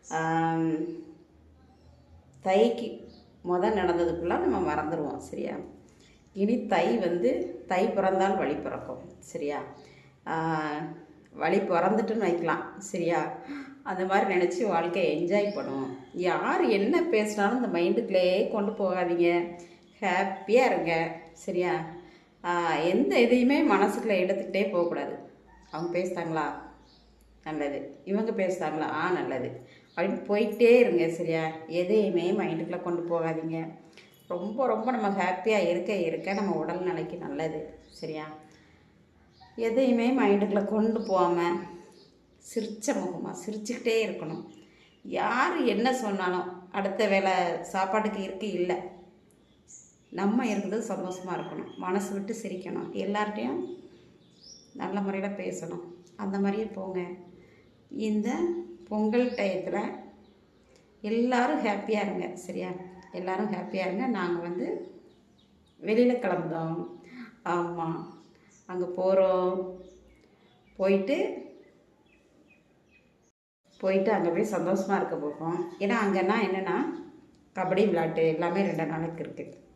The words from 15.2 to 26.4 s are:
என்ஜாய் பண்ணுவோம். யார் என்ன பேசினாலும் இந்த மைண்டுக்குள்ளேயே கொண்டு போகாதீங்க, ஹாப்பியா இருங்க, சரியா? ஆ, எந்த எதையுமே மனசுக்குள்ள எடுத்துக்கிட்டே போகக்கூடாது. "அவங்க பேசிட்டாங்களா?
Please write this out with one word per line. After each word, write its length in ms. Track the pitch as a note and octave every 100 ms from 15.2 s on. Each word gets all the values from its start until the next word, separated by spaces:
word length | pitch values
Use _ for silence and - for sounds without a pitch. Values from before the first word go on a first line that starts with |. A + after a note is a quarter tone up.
என்ஜாய் 340 | F3 G#3 G3+ C#3+
பண்ணுவோம். 380 | C3+ C3+ C3 C3 -
யார் 500 | E3+ F3 D#3+ G#3 F4+
என்ன 380 | D4 G3 G#3 E4+
பேசினாலும் 600 | D#4+ A3 G#3+ - G3+ B3+
இந்த 140 | A3+ F3
மைண்டுக்குள்ளேயே 720 | F3 G#3 - F#3 F3+ F#3 -
கொண்டு 220 | A3 G3+
போகாதீங்க, 840 | G#3+ F#3+ F3+ F3 E3+ E3+ F3 E3+ - - - - -
ஹாப்பியா 640 | G3+ F3+ G3 - - A#3 B3+
இருங்க, 500 | F3+ E3 E3 D#3+ - -
சரியா? 520 | - - F#3 F3+ D#3+ E3 E3 - - _ _
ஆ, 300 | F3 F3 E3+
எந்த 460 | D3+ D#3+ G3+ C4+ E4+
எதையுமே 400 | A#3 B3 B3 D4
மனசுக்குள்ள 480 | D#4 F#3+ G#3 - A3+
எடுத்துக்கிட்டே 640 | F#3+ F#3 G3 - F#3+ G3+
போகக்கூடாது. 480 | F3 E3+ D3+ C3+ - - - - - -
"அவங்க 280 | D#3 E3+ F3
பேசிட்டாங்களா? 460 | F#3 F3 E3+ D#3+